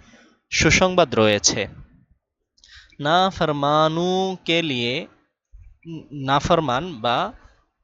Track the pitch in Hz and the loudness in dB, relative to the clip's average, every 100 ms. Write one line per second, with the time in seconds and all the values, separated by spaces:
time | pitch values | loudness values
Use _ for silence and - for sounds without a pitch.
0 | - - _ _ _ - 160 151 185 180 | -20 -20 _ _ _ 0 2 4 2 2
1 | 156 117 107 104 - - 95 - - _ | 2 4 4 4 0 -2 -6 -10 -20 _
2 | _ _ _ _ _ _ _ - - _ | _ _ _ _ _ _ _ -20 -20 _
3 | 143 175 190 - 160 147 143 151 156 160 | 0 2 2 0 -2 0 0 2 2 0
4 | 180 185 190 185 - 170 170 127 120 131 | 0 0 -2 -6 -2 -2 0 -2 -4 -4
5 | - _ _ _ _ - - - 165 160 | -8 _ _ _ _ -20 -20 -20 -16 -16
6 | - 147 135 143 - 170 156 120 180 139 | -14 -10 -2 -2 2 2 2 -2 -4 -6
7 | 120 127 190 254 - _ _ _ | -2 -2 -4 -8 -20 _ _ _